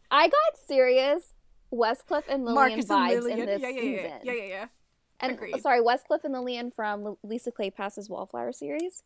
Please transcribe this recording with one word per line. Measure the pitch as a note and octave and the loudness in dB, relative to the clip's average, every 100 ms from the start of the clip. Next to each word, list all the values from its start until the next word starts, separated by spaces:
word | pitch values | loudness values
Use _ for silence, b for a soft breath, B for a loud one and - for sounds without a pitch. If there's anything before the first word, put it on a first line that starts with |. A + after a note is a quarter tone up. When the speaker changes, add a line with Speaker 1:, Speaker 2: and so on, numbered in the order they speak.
Speaker 1:
yeah. | - C#4+ | 0 4
Speaker 2:
I | E4 | 6
got | C#5 D#5+ C#5+ - | 4 2 0 0
serious | C4+ B3+ B3+ C4+ D#4+ - - _ _ _ | 4 6 6 4 0 -2 -18 _ _ _
Westcliff | A#3 A3 B3 - D4+ - | 0 0 0 -2 -4 -2
and | C#4 | -2
Lillian | A#3+ | 2
Speaker 1:
Marcus | B3+ C4 A3 G3+ | 4 4 4 2
and | G3+ | 2
Speaker 2:
vibes | F3+ A#3+ | 4 2
Speaker 1:
Lillian. | A#3+ A3 | 0 -2
Speaker 2:
in | A#3+ | -2
this | D4+ | -2
Speaker 1:
Yeah, | B3+ | -2
yeah, | B3+ | -2
yeah. | B3+ A3+ | -4 -4
Speaker 2:
season. | D#3+ C#3 | -6 -8
Speaker 1:
Yeah, | B3 | -8
yeah, | A#3+ | -8
yeah. | G3 F#3+ A3+ _ _ _ _ - | -8 -10 -12 _ _ _ _ -8
Speaker 2:
And, | C4 | -6
Speaker 1:
Agreed. | A#3+ G#3+ - | -6 -6 -2
Speaker 2:
sorry, | C#4+ B3 | 2 4
Westcliff | A#3 B3 - D4+ | 4 2 0 -2
and | D4 | -2
Lillian | B3+ B3 A#3+ A#3+ | -6 -6 -6 -8
from | - G#3+ G#3 G#3 | -6 -6 -4 -8
L-, | G3 | -10
Lisa | G3+ A3+ A#3+ | -8 -8 -6
Clay | - G3 | -6 -6
Passes | - G3+ - G#3 | -6 -10 -10 -10
Wallflower | - G3 A#3+ A#3 | -10 -8 -6 -6
series. | B3+ C#4+ D4 F4+ - | -8 -6 -4 -4 -8